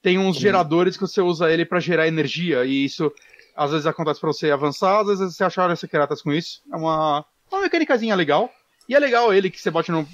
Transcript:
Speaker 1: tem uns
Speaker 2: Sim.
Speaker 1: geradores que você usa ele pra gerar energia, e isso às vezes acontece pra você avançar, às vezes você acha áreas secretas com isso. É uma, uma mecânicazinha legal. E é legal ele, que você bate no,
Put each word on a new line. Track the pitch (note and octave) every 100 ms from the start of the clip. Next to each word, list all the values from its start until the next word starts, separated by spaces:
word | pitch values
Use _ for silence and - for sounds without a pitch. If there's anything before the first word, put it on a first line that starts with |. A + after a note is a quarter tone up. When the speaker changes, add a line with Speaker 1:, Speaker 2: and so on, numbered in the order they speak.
Speaker 1:
tem | F#3 F3+
uns | F#3+ D3+
Speaker 2:
Sim. |
Speaker 1:
geradores | G3+ F#3+ D#3+ E3 F3+ F#3
que |
você | F#3+ -
usa | F3+ D#3+ E3
ele | E3
pra | E3 F3+
gerar | D#3 E3 D#3+
energia, | D#3+ C#3 D3+ F3 C3
e | B2+ C3+
isso | C#3 - D#3 - _ - _
às | - D3
vezes | D#3 D3+
acontece | D3+ D#3 D3
pra | D#3+
você | C#3 D#3
avançar, | C#3+ D3 C#3 F#3+ G#3
às | G3+
vezes | G3 F#3+ E3
você |
acha | F#3 F#3+
áreas | F3+ E3+
secretas | - D#3+ C#3+ D3
com | D#3
isso. | D3 - - -
É | F3
uma, | D#3+ D#3 D#3 D3 - _ _
uma | F#4+
mecânicazinha | F#4+ E4+ D4+ B3+ A3+ G3
legal. | D3+ D3 A#3+ - _ _ -
E | C4+
é |
legal | C#4+ A#3 A#3
ele, | G3 F#3
que | -
você | F#3+
bate | E3 E3
no, | E3 D3+